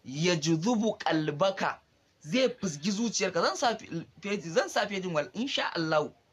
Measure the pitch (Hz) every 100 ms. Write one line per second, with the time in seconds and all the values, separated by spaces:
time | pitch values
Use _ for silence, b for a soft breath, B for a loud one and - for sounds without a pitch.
0 | 117 139 175 170 156 160 196 233 220 -
1 | 165 160 156 147 190 143 156 - _ _
2 | _ _ 147 233 254 - 190 143 175 202
3 | 233 - 190 165 247 370 247 208 - 160
4 | 160 - 196 202 160 190 370 247 202 196
5 | 180 156 143 202 269 - 170 170 160 156
6 | 147 - _